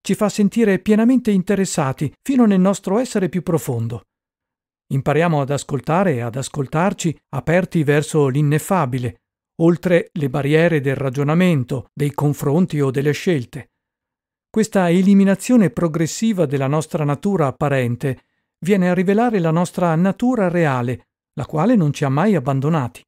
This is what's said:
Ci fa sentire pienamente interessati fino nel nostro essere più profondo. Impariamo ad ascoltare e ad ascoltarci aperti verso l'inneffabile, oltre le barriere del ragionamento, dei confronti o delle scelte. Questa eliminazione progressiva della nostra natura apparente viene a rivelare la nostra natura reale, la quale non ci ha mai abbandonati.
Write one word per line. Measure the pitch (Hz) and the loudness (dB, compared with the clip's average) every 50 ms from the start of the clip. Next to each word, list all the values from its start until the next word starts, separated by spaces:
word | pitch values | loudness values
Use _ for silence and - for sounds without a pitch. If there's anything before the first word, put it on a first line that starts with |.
Ci | _ - 196 | _ -4 -2
fa | - 220 202 | 0 0 -2
sentire | - - 214 196 - 233 233 214 190 180 | 0 0 0 0 2 2 2 2 2 0
pienamente | - - 214 208 226 233 262 247 247 - 208 | 2 0 2 2 4 4 2 2 2 2 0
interessati | 190 175 - 208 196 196 180 - - 151 135 135 - 156 135 - _ _ | 0 0 0 0 0 0 -2 -2 -2 -2 -2 -2 -4 -6 -6 -6 _ _
fino | - 277 254 240 | -2 2 2 4
nel | 214 202 185 | 4 4 4
nostro | 180 190 202 - _ - 185 220 | 4 2 2 0 _ -2 -2 -2
essere | 262 247 - 214 185 175 | -2 -2 -2 -2 -2 -2
più | - 185 160 | -4 -4 -4
profondo. | - 165 156 - - 127 117 113 117 120 113 _ _ _ _ _ _ _ _ _ _ _ _ _ _ _ _ _ _ 139 | -2 -2 -2 -2 -2 -4 -4 -4 -6 -8 -10 _ _ _ _ _ _ _ _ _ _ _ _ _ _ _ _ _ _ -4
Impariamo | 139 127 - 143 147 165 175 160 147 139 | -2 0 0 0 2 2 2 2 0 0
ad | 127 | -2
ascoltare | 143 135 - - - 135 - - 156 175 202 190 143 | -4 -6 -6 -6 -8 -8 -4 -2 0 0 2 0 0
e | 120 | -2
ad | 117 120 107 | -4 -6 -6
ascoltarci | 135 131 - - 147 139 127 - 156 170 202 202 - - 175 143 - _ _ | -8 -10 -8 -6 -6 -6 -4 -2 -2 0 0 -2 -2 -4 -4 -4 -6 _ _
aperti | - 135 - - 156 180 185 - - 175 151 | -10 -8 -4 0 0 0 0 0 0 0 2
verso | 131 143 147 147 - - 160 143 135 | 2 2 0 0 0 0 2 2 2
l'inneffabile, | 127 143 151 143 147 151 - - 202 185 156 131 123 131 123 120 - _ _ _ _ _ _ _ _ _ | 2 2 2 2 0 0 0 0 0 0 0 -2 -4 -4 -6 -6 -8 _ _ _ _ _ _ _ _ _
oltre | 165 165 175 160 - 185 175 170 - - _ | 2 2 2 2 0 2 2 2 0 -2 _
le | 180 143 139 | -4 -4 -2
barriere | 127 147 139 143 151 156 165 175 170 151 | -2 -2 -2 0 2 2 2 2 2 0
del | 131 139 135 | 0 -2 -4
ragionamento, | 131 135 139 123 135 143 139 156 170 180 180 170 139 123 - 151 131 - _ _ | -2 -4 -4 -4 -2 -2 0 2 2 2 2 2 0 0 -2 -6 -8 -8 _ _
dei | - 143 143 139 | -4 -4 -4 -2
confronti | - 143 147 143 - - 156 139 170 190 - - 147 | -2 -2 -2 -2 0 -2 0 2 2 0 0 0 -2
o | 143 135 | -2 0
delle | 123 139 135 151 143 | 0 0 0 0 -2
scelte. | - - 196 175 143 120 - - 139 117 _ _ _ _ _ _ _ _ _ _ _ _ _ _ _ _ _ _ | -2 -2 -2 -2 -2 -2 -6 -12 -18 -18 _ _ _ _ _ _ _ _ _ _ _ _ _ _ _ _ _ _
Questa | 220 220 214 - 202 185 170 | -2 -2 0 0 0 2 2
eliminazione | 170 185 190 190 202 196 196 196 196 185 - - 247 247 208 160 | 2 2 4 4 6 6 6 4 2 0 0 2 4 4 4 4
progressiva | - - 180 170 151 165 165 147 - - - 226 220 180 170 | 0 -2 -4 -2 -2 -2 -4 -4 -4 -2 -2 -2 0 0 0
della | 139 135 139 135 | 0 0 -2 -2
nostra | 131 147 156 151 - - 170 151 | 0 -2 -2 -4 -4 -4 -4 -2
natura | 143 143 139 - 202 202 185 156 | -2 -4 -2 -2 -4 -2 0 0
apparente | 135 123 _ 160 147 139 135 127 120 120 - - 139 127 - _ _ _ _ _ _ _ _ | -2 -2 _ -2 -2 0 0 -2 -2 -4 -4 -4 -6 -6 -6 _ _ _ _ _ _ _ _
viene | - 156 208 196 180 180 | -2 0 0 2 2 0
a | 180 | 0
rivelare | 175 190 180 202 208 233 247 220 196 | 0 0 0 0 0 0 0 0 0
la | 170 165 | 0 0
nostra | 156 165 - - - - 180 175 160 | 0 0 -2 -2 -2 -4 -2 0 0
natura | 156 180 196 190 _ - 247 262 233 196 180 | 2 0 0 0 _ -2 -2 0 0 0 0
reale, | 160 175 170 147 135 127 120 120 127 - _ _ _ _ _ _ _ - | 0 0 0 0 0 -2 -2 -4 -4 -6 _ _ _ _ _ _ _ -10
la | 127 | -10
quale | - - 156 156 220 254 | -6 -2 -2 2 2 4
non | 220 165 147 | 4 2 2
ci | 139 - 151 | 0 -2 -2
ha | 139 | -2
mai | 131 143 170 220 214 | 0 0 2 2 2
abbandonati. | 160 127 139 139 135 131 147 170 160 131 117 - - _ | 0 0 0 -2 0 0 0 0 0 -2 -4 -8 -14 _